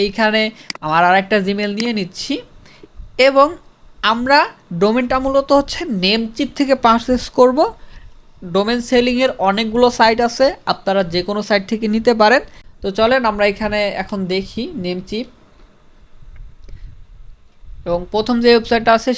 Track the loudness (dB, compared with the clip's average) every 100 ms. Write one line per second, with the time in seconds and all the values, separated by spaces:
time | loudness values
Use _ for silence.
0 | -2 0 0 2 -2 -4 -16 -12 -2 2
1 | 4 2 2 0 0 -4 -4 -4 -4 -4
2 | -6 -8 -8 -8 -8 -20 -20 -20 -20 -20
3 | -14 2 4 4 2 0 -16 _ -20 -6
4 | -2 -2 2 2 2 -4 _ -2 0 0
5 | 0 -2 0 0 2 2 2 -6 -6 -2
6 | 0 0 -2 -6 -6 -2 -2 2 2 2
7 | 0 -4 -2 2 4 4 0 -2 -16 -20
8 | -20 -20 -20 -18 -4 -2 0 -2 0 2
9 | 2 0 0 0 0 0 -2 2 2 4
10 | 2 4 0 2 0 0 -4 -4 -2 -2
11 | 0 -2 -4 -6 -2 -2 -2 -6 -2 0
12 | 0 4 4 4 0 -12 -20 -10 -8 0
13 | 2 2 0 0 0 0 -4 -2 -2 -4
14 | -6 -6 -4 -4 -4 -8 -8 -8 -6 -8
15 | -8 -8 -10 _ _ _ -20 _ _ -20
16 | -20 -20 -20 -18 -20 -20 -20 -18 -18 -20
17 | -20 -20 -20 -20 -20 _ -20 -14 -6 -6
18 | -4 -4 -2 2 4 4 2 0 2 2
19 | 0